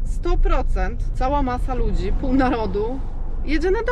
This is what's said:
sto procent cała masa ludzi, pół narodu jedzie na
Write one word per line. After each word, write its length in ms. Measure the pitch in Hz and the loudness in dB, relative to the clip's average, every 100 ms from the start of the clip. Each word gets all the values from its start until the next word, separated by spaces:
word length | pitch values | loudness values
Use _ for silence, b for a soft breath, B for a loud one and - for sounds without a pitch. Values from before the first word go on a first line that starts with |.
sto 320 | - - 349 349 | 0 -2 0 4
procent 680 | 392 302 - - - 233 - | 4 4 2 0 0 -2 -4
cała 280 | - 262 285 | 0 0 2
masa 320 | 262 247 - | 0 -2 -2
ludzi, 380 | 254 214 180 190 - | 0 0 0 0 0
pół 140 | 277 | 2
narodu 680 | 269 254 233 214 202 226 269 - - - - | 2 2 0 -2 -2 -4 -4 -6 -4 -4 -4
jedzie 260 | - 302 359 | -2 0 0
na 120 | 440 453 | 0 0